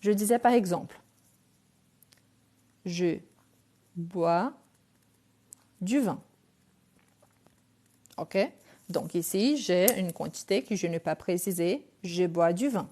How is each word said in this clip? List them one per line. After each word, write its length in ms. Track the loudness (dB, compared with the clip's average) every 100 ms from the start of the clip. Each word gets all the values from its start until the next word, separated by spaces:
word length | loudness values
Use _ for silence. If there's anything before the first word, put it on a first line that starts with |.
Je 100 | 2
disais 280 | 0 2 4
par 140 | 6
exemple, 480 | 4 4 -2 -4 -18 _ _ _ _ _ _ _ _ _ _ _ _ _ _ _ _ _ _
je 340 | -10 -2 0 -2 -6 _ _ _ _ _ _
bois 580 | -10 -8 -2 0 2 0 -6 _ _ _ _ _ _ _ _ _ -20 _ _
du 200 | -2 0
vin. 200 | 0 -2 -10 _ _ _ _ _ _ _ _ _ _ _ _ _ _ _ _ _ _ -14
Ok? 220 | -6 -2 -2 -2 _ -20 _
Donc 260 | -4 -2
ici, 420 | -4 -2 0 2 2
j'ai 420 | 2 4 4 2
une 140 | -2
quantité 500 | -6 -8 -10 -4 -4
que 140 | -2 -4
je 100 | -4
n'ai 120 | -4
pas 180 | -4 -6
précisée. 720 | -2 -4 -2 -2 -2 -2 -6 _
Je 220 | -10 -2
bois 280 | 0 4 2
du 160 | 2 -2
vin. 200 | -2 -6